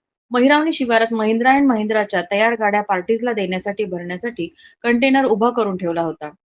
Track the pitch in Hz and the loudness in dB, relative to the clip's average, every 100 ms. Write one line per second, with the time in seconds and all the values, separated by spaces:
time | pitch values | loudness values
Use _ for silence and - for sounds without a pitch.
0 | _ _ - 247 262 294 311 311 240 226 | _ _ -4 2 4 4 2 -2 0 2
1 | 226 226 214 226 247 277 277 220 214 220 | 2 0 0 0 2 4 4 2 0 -2
2 | 208 185 180 202 220 214 208 202 208 185 | -2 -4 -2 0 0 0 0 0 0 -2
3 | 180 226 240 214 185 185 202 202 202 175 | 0 -2 -2 -2 -2 -4 -6 -6 -6 -6
4 | 175 180 233 233 170 - - _ 240 240 | -8 -8 -8 -8 -10 -12 -20 _ 0 2
5 | 269 269 262 208 240 240 208 185 175 170 | 4 4 2 2 2 0 -2 -2 -4 -4
6 | 165 156 151 - | -4 -6 -12 -16